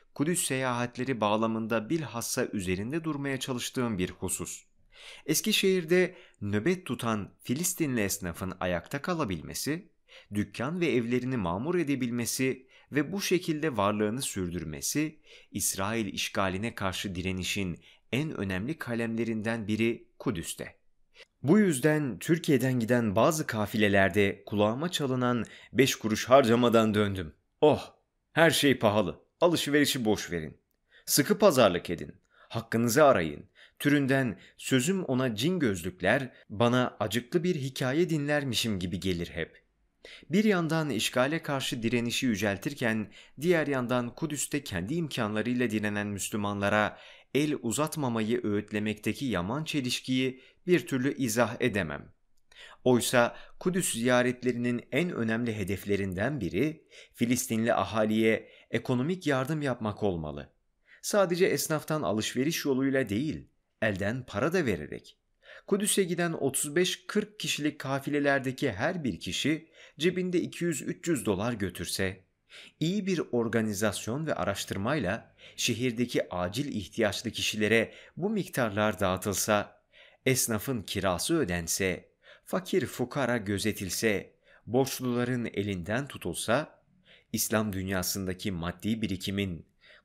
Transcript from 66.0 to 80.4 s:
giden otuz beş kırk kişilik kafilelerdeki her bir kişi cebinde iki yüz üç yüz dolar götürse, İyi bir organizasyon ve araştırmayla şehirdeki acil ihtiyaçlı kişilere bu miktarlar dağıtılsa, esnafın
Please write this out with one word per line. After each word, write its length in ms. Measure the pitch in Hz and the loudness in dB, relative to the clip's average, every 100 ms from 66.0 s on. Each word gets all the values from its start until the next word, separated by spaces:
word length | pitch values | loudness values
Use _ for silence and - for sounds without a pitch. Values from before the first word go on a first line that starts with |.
giden 300 | 180 170 170 | 0 0 -2
otuz 420 | 165 - - 151 151 | 0 -2 -2 -2 0
beş 320 | 180 - - | 0 -2 -4
kırk 320 | 208 202 - | -2 -2 -4
kişilik 400 | 151 - 147 147 | -6 -2 -2 -4
kafilelerdeki 920 | 131 135 139 143 143 139 131 127 139 | -4 -4 -2 0 2 2 0 -2 -2
her 320 | 98 139 185 | -2 -2 -2
bir 160 | 135 85 | -4 -4
kişi 500 | - 85 131 156 - - - - | -6 -2 -2 -2 -6 -20 -20 -2
cebinde 420 | 156 180 185 175 | 0 0 0 -2
iki 220 | 131 - | -2 -4
yüz 180 | 170 131 | -4 -2
üç 260 | - - 165 | -6 -6 -2
yüz 180 | 147 101 | -2 0
dolar 280 | 90 113 | 0 -2
götürse, 720 | 120 98 - 85 - 95 95 _ _ _ - - - | -4 -4 -6 -6 -4 -4 -6 _ _ _ -20 -16 -6
İyi 280 | 156 208 190 | -4 -2 -2
bir 140 | 170 - | -2 0
organizasyon 960 | 120 113 113 110 98 107 95 - 131 156 | 0 0 0 0 0 -2 -2 -6 -6 -4
ve 80 | - | -4
araştırmayla 1000 | 92 101 - 98 104 156 90 113 - _ - - | -2 -4 -4 -4 -2 -2 -2 -4 -8 _ -16 -4
şehirdeki 800 | - 110 127 113 120 143 - | -2 0 -2 -2 -2 -2 -2
acil 420 | 90 90 104 147 107 | -2 -4 -4 -6 -6
ihtiyaçlı 560 | - - 104 95 113 | -6 0 0 0 -6
kişilere 600 | - - 107 104 113 104 - - - | -4 -4 0 2 4 2 -4 -18 -6
bu 120 | 190 | -4
miktarlar 680 | 220 - - 117 101 107 98 | -2 -4 -2 -2 0 0 2
dağıtılsa, 840 | 95 92 104 92 - 104 - - _ - - _ - | 0 0 -2 -2 2 0 0 -10 _ -20 -20 _ 0
esnafın 560 | 131 | 0